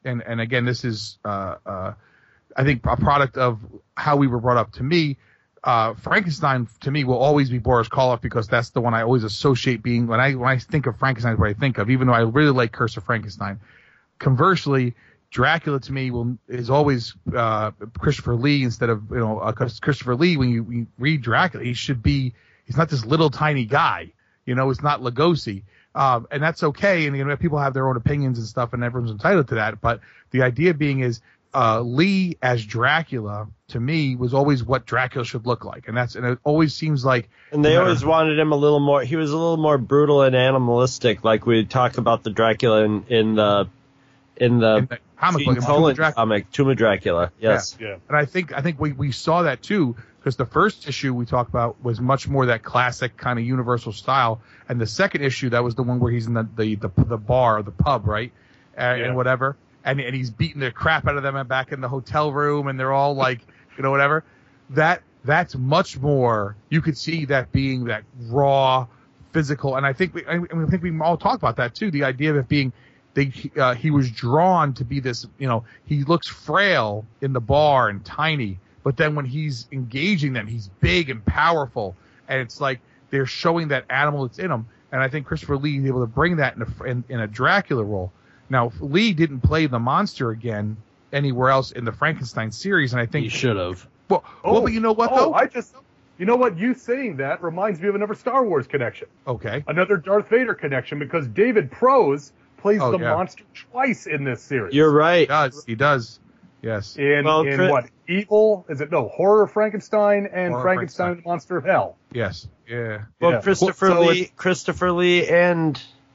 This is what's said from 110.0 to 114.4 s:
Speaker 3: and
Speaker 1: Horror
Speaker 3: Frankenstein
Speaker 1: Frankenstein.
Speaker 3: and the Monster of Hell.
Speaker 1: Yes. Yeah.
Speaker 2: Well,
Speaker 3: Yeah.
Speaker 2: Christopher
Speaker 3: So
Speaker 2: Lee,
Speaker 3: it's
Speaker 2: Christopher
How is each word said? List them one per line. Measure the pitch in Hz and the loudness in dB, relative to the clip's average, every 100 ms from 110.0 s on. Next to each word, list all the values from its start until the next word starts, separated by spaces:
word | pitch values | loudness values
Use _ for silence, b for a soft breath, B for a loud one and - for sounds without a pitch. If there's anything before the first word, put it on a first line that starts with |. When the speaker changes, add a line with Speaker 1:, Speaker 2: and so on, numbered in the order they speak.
| 208 202 202 | 2 2 0
Speaker 3:
and | 180 180 | -4 -4
Speaker 1:
Horror | - | -2
Speaker 3:
Frankenstein | |
Speaker 1:
Frankenstein. | 185 185 156 - 175 | 0 0 -2 -4 -4
Speaker 3:
and | 175 | -4
the | 170 | -6
Monster | 175 - 180 | -6 -4 -4
of | |
Hell. | 151 160 95 - _ | 0 0 0 -8 _
Speaker 1:
Yes. | 123 101 90 - - - | -6 -6 -8 -16 -20 -12
Yeah. | 120 117 104 104 _ | -8 -8 -10 -14 _
Speaker 2:
Well, | 170 | 2
Speaker 3:
Yeah. | 170 | 2
Speaker 2:
Christopher | 196 190 190 - 190 | 2 2 2 2 2
Speaker 3:
So | 170 | 4
Speaker 2:
Lee, | 170 180 | 4 2
Speaker 3:
it's | 180 | -2
Speaker 2:
Christopher | - | -4